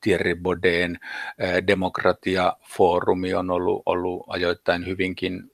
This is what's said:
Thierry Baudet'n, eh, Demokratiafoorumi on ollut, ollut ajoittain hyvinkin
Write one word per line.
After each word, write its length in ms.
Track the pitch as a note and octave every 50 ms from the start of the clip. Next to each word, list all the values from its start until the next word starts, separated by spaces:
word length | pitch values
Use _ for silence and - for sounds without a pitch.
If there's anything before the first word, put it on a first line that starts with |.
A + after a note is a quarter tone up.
Thierry 340 | - G#2+ F#2 E2 - F2+ F2
Baudet'n, 640 | E2+ F2 F#2 F2+ E2+ F#2 F2+ E2+ E2+ F2 F2 F2 - - - - - - - - -
eh, 280 | G#2+ F2+ F2+ F#2 F#2
Demokratiafoorumi 1700 | G2 G2 F#2 F#2 F2+ - - - F#2 F2+ - - F#2 F#2 F#2 F2+ F#2 - - _ - - - G2 E2+ F2 F2+ - - F#2 F#2 F#2 F#2 F#2
on 160 | F#2 F2+ F2+
ollut, 320 | F2+ F2+ F2+ F#2 F#2+ - -
ollut 380 | F2 F2+ F2+ F2+ F2+ F2+ - - -
ajoittain 580 | G2 F2+ F2 F2 F2 - _ - F2 F2 F2
hyvinkin 640 | F#2 F#2+ F#2+ F#2+ F#2 F2+ - F#2 F2+ F#2 - - -